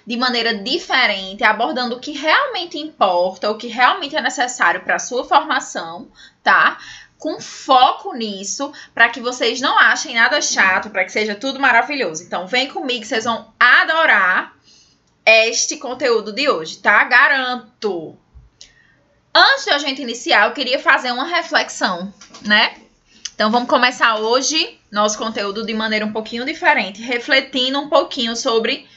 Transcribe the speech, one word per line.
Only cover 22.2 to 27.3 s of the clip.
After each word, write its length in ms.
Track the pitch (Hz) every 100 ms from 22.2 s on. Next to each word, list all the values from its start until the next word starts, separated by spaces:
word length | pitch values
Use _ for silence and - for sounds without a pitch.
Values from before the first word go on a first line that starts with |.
| - -
né? 300 | 208 208 247 - _ _ _ _ -
Então, 200 | - 214
vamos 160 | 247 247
começar 480 | 294 247 - 247 214
hoje 640 | 220 254 269 320 453 - _
nosso 260 | 208 214 214
conteúdo 480 | 226 226 202 202
de 80 | 214
maneira 320 | 220 220 214
um 80 | 214
pouquinho 320 | 220 214 233
diferente, 560 | 262 320 349 285 190 202
refletindo 800 | 233 240 233